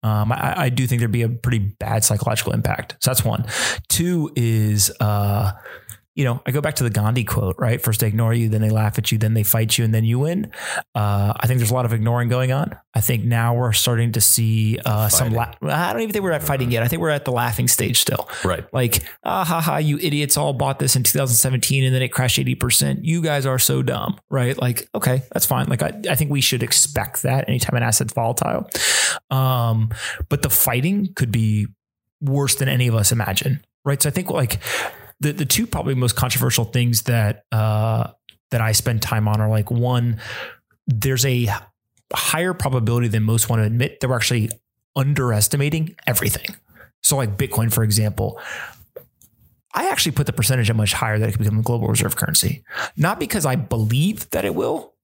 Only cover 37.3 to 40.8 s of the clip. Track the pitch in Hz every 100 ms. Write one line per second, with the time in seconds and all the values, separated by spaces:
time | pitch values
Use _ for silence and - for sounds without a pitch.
37.3 | 107 _ 110 110 107 110 113 117 - _
38.3 | - _ 120 110 107 - 113 - 110 107
39.3 | 107 107 110 104 120 123 123 120 113 -
40.3 | - - - _ _